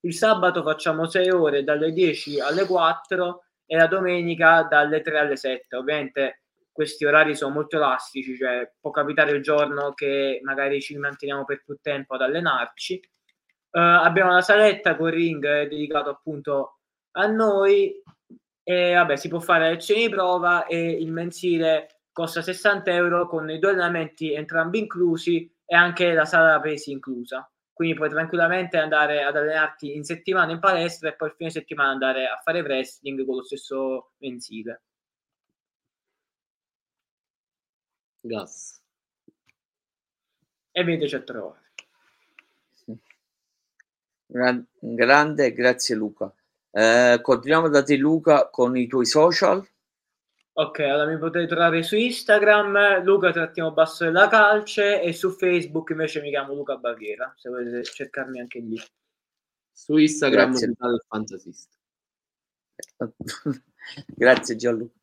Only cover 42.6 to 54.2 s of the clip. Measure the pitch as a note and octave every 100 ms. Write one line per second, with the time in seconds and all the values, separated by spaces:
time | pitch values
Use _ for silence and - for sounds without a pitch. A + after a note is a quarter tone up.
42.6 | _ _ - A2+ _ _ _ _ _ _
43.6 | _ _ _ _ _ _ _ B2 B2+ B2
44.6 | A#2+ _ A#2 A#2 A#2+ C#3+ D3+ D3 C3 A#2
45.6 | B2 B2 - A2+ G#2+ - G2 _ _ _
46.6 | _ G#2 A2+ A#2+ B2 A#2+ - A#2+ C3+ D#3+
47.6 | E3 C#3+ C#3 C#3 C#3+ D#3+ D#3+ D3 - -
48.6 | B2 B2+ A#2+ C3 A#2 D3+ E3 F3 F#3+ F#3+
49.6 | F#3+ _ _ _ _ _ _ _ _ -
50.6 | D3+ - C#3+ D3 D3+ D#3+ E3 E3+ E3 E3
51.6 | E3+ E3 E3 G#3 B3 B3 - G#3 G#3 G#3
52.6 | G3+ G3+ G3+ F#3+ F3+ G3 F3+ E3+ D#3+ -
53.6 | D#3+ D#3 D#3+ - E3+ E3+